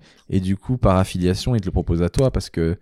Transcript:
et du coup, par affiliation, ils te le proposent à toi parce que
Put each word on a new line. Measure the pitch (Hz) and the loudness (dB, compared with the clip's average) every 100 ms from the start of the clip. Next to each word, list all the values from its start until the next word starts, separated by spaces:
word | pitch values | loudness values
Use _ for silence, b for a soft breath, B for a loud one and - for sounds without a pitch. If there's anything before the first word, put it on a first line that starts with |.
| b b b | b b b
et | 95 | -2
du | 92 98 | -2 -4
coup, | - 127 | -4 0
par | 104 92 | 2 4
affiliation, | 92 92 90 95 - | 2 0 0 0 0
ils | 117 | -2
te | 92 | 0
le | |
proposent | 87 82 85 | -2 0 0
à | 87 | 0
toi | - 131 | 0 0
parce | - - | 0 -4
que | - 82 - | -2 -2 -2